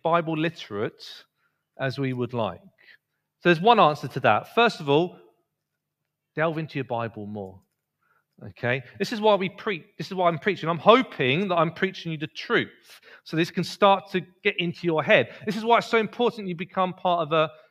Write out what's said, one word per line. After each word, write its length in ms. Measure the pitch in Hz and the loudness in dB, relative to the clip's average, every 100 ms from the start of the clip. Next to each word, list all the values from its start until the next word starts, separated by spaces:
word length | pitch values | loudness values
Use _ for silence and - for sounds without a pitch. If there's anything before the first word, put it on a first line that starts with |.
Bible 340 | 165 170 160 160 | 0 0 0 -4
literate 680 | 165 - - 101 120 - - - - _ _ _ _ - | -4 -6 -10 -8 -8 -8 -20 -20 -20 _ _ _ _ -8
as 200 | 135 127 | -6 -4
we 140 | 135 | -4
would 200 | 123 120 | -4 -4
like. 280 | 123 104 90 - _ _ _ _ _ _ _ | -4 -6 -6 -16 _ _ _ _ _ _ _
So 80 | 180 | 2
there's 120 | 160 | 4
one 200 | 202 226 | 4 6
answer 280 | 160 147 135 | 4 2 -6
to 120 | - | 0
that. 340 | 120 107 - | 2 2 0
First 260 | - 233 - | 0 0 0
of 80 | 147 | 2
all, 300 | 143 175 - - _ _ _ _ _ _ _ _ _ _ - | 2 2 -4 -20 _ _ _ _ _ _ _ _ _ _ -4
delve 220 | 165 156 | -4 -4
into 180 | 156 143 | -6 -8
your 80 | |
Bible 420 | 123 117 117 107 104 | -6 -6 -6 -10 -12
more. 340 | 104 95 92 _ _ _ _ _ _ _ _ 117 | -12 -14 -16 _ _ _ _ _ _ _ _ -20
Okay? 340 | - 120 131 - - | -8 -4 -4 -6 -8
This 140 | 196 | -8
is 80 | 220 | 0
why 140 | 214 | 2
we 160 | 202 190 | 2 0
preach. 340 | 196 226 175 - - | -6 -8 -8 -10 -16
This 80 | 160 | -10
is 80 | |
why 140 | 185 175 | -2 0
I'm 100 | 165 | 0
preaching. 300 | 214 180 156 | -2 -2 -4
I'm 100 | 170 | 2
hoping 680 | 185 240 240 - 127 147 202 | 6 6 6 -2 0 0 0
that 80 | 175 | 0
I'm 160 | 165 | 0
preaching 400 | 165 190 190 165 | 0 -6 -6 -10
you 60 | 156 | -10
the 80 | 151 | -10
truth, 760 | - - 214 110 - _ - - - | -12 -2 0 -2 -8 _ -20 -20 -20
so 120 | - 160 | -6 -4
this 140 | 165 | -2
can 140 | - | -4
start 460 | 170 - 202 190 - | -6 2 4 4 0
to 100 | 185 - _ | -6 -8 _
get 160 | 208 - | -4 -2
into 280 | 170 - 175 | -4 -4 -2
your 160 | 156 | 0
head. 320 | 147 202 117 - | 4 4 4 -4
This 120 | - 208 | -8 -4
is 80 | |
why 140 | 220 233 | 2 2
it's 80 | - | 2
so 120 | 226 | 0
important 500 | 214 - 240 220 196 | 0 -2 -2 -2 -8
you 80 | 170 | -8
become 380 | 185 - 185 | -6 -4 -4
part 320 | 180 185 175 156 | -2 -2 0 0
of 60 | |
a, 180 | 160 156 - _ | 0 0 -4 _